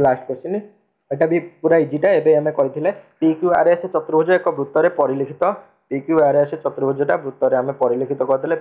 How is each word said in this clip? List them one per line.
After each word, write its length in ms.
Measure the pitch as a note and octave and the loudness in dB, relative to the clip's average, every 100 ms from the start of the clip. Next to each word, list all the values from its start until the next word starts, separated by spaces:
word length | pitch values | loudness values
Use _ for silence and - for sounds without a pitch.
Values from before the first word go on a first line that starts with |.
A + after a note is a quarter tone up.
| C3+ | 0
ଲାଷ୍ଟ 160 | B2+ - | 0 -4
କ୍ୱେଶ୍ଚିନ୍, 300 | B2+ D#3+ G3+ G3+ _ _ _ - | -10 -6 -8 -10 _ _ _ -10
ଏଟା 160 | C#3 D#3+ | -2 0
ବି 120 | E3+ E3+ _ | 0 -4 _
ପୁରା 160 | D#3+ E3 | 2 2
ଇଜିଟା, 240 | C#3+ D3 F3+ F3 | 2 0 0 2
ଏବେ 120 | D#3 D#3 | 4 2
ଆମେ 140 | D3+ | 2
କହିଥିଲେ। 380 | D3+ C3+ D3 E3 G3+ - - | -2 -2 -2 -4 -6 -12 -2
ପି 80 | D#3+ | 0
କ୍ୟୁ 140 | D#3 F3 E3+ | 0 0 2
ଆର୍ 100 | E3+ | 4
ଏସ୍ 180 | F3 F#3 | 2 0
ଚତୁର୍ଭୁଜ 340 | B2+ A#2+ D#3 E3 | -6 0 0 2
ଏକ 160 | F#3 F3+ D#3 | 2 0 -4
ବୃତ୍ତରେ 300 | C#3 D#3 E3+ E3+ | -2 0 0 2
ପରିଲିଖିତ, 420 | C3+ C3+ C#3 D3 F3+ G3+ - _ - | -2 -2 -6 -2 -4 -4 -12 _ -10
ପି 80 | C3+ C#3 | -8 0
କ୍ୟୁ 100 | D#3+ | 2
ଆର୍ 140 | C#3+ C#3+ | 4 4
ଏସ୍ 120 | C#3+ - | 0 -2
ଚତୁର୍ଭୁଜଟା 500 | C3+ - C3+ C3+ D3 F3 | -6 -2 -2 0 -2 -2
ବୃତ୍ତରେ 300 | C#3 B2+ C3 C3 | -4 -2 0 0
ଆମେ 160 | C3+ C3+ | -2 -2
ପରିଲିଖିତ 380 | B2+ A#2+ C3 C3+ C3 | 0 0 -4 -4 -2
କରିଦେଲେ 260 | C3+ D3+ D#3+ | -2 -2 -6